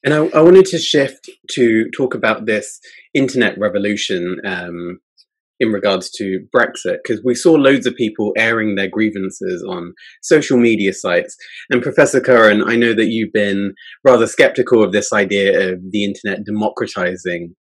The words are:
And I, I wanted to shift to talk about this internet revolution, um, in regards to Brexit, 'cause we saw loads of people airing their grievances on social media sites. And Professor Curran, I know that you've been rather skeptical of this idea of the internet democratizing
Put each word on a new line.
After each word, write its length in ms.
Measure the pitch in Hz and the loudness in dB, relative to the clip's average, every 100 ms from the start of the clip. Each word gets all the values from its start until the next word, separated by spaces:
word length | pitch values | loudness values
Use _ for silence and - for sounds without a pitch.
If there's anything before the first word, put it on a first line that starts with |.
| 139 | 0
And 80 | |
I, 140 | 151 160 | 0 2
I 140 | 156 | 4
wanted 240 | 165 190 185 | 6 8 6
to 100 | 165 | 0
shift 520 | - 151 139 - - - - | -2 0 -2 -6 -20 -20 -12
to 380 | - 120 110 113 - | 0 2 2 -2 -4
talk 160 | 131 | -4
about 320 | - 110 110 110 | -2 -2 -2 -2
this 340 | 107 - - - - _ | -4 -6 -20 -20 -20 _
internet 440 | 147 131 131 107 - | -2 0 0 -2 0
revolution, 800 | 104 101 104 101 - 92 87 92 98 | -4 -2 -4 -4 -4 -4 -4 -6 -8
um, 540 | 90 90 85 87 92 _ _ _ _ _ _ | -10 -10 -10 -12 -14 _ _ _ _ _ _
in 120 | 117 | -2
regards 380 | 104 101 95 - | 0 -2 -2 -6
to 340 | - 101 95 - | -10 -6 -6 -2
Brexit, 440 | 127 113 - - - - | -2 -2 -4 -6 -6 -6
'cause 140 | 113 | -4
we 100 | 127 | -2
saw 200 | 120 175 | 0 4
loads 340 | 156 135 139 123 | 4 4 2 0
of 80 | - | -4
people 380 | 110 - 104 104 | -4 -2 -4 0
airing 380 | 113 113 110 98 | 0 0 -2 -2
their 140 | 95 | -4
grievances 720 | 101 110 104 95 - 95 90 95 | -2 -2 -2 -8 -8 -8 -8 -8
on 260 | 90 85 - - _ | -10 -12 -16 -20 _
social 360 | - 156 147 127 | 0 2 4 2
media 360 | 117 110 98 | 4 2 0
sites. 420 | 92 98 87 87 - - - - | -2 -2 -2 -2 -16 -20 -20 -4
And 120 | 127 | -4
Professor 380 | 139 147 143 135 | 0 2 2 2
Curran, 420 | 131 123 110 104 | 4 6 6 4
I 140 | 104 117 | 0 0
know 180 | 117 | 0
that 140 | 110 107 | 0 0
you've 240 | 113 110 | -2 -2
been 420 | 107 101 98 98 - - - | -2 -2 -2 -4 -8 -20 0
rather 240 | 135 123 113 | 4 4 2
skeptical 560 | - 135 - 120 117 | 2 2 2 2 4
of 80 | 101 | 4
this 200 | 101 - | 0 -2
idea 580 | 107 95 101 98 95 95 | -2 0 0 2 2 0
of 80 | 90 92 | -4 -6
the 120 | 104 | -4
internet 420 | 101 98 101 98 107 | -4 -6 -8 -8 -6
democratizing 1120 | 107 107 - 104 101 90 90 90 87 87 _ | -4 -4 -4 -8 -4 -4 -4 -6 -8 -10 _